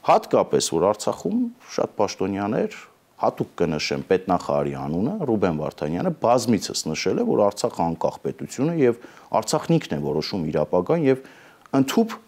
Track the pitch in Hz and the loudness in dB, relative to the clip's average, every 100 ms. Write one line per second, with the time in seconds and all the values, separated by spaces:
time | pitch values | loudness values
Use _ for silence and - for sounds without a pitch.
0 | - 170 - 120 92 69 - 82 90 107 | 4 2 4 2 4 2 2 2 2 2
1 | - - - 240 233 - - - - - | -2 -4 -2 -2 -2 -6 -8 -4 -4 0
2 | - - 95 98 101 135 214 - - _ | -2 0 -2 -2 -2 0 -2 -6 -20 _
3 | _ _ 110 - - - 85 78 - 69 | _ _ -2 0 -8 -2 -2 0 -2 -4
4 | 67 92 - 87 - 73 71 67 69 82 | 0 0 2 -2 2 0 0 -4 -4 -2
5 | 113 214 147 107 95 78 73 - 76 87 | -2 -2 -2 0 0 0 -4 -6 -6 -2
6 | 185 165 110 123 117 104 - - - 78 | -4 0 2 2 2 0 0 -6 -4 -4
7 | 92 127 233 120 101 - 120 - 85 - | -2 0 0 2 2 2 -6 -2 -2 0
8 | - - - - - - 143 170 123 117 | -2 -2 -8 -8 -12 -4 -2 2 2 0
9 | - - - 104 110 156 - 165 - 73 | -10 -20 -2 -2 0 -2 2 0 2 -6
10 | 71 - - 101 78 78 76 90 92 170 | -2 -4 -4 -4 -2 -2 2 0 2 2
11 | 139 131 - - - - - 139 135 - | 2 0 -2 -20 -20 -20 -2 0 2 2
12 | 220 - | 0 -4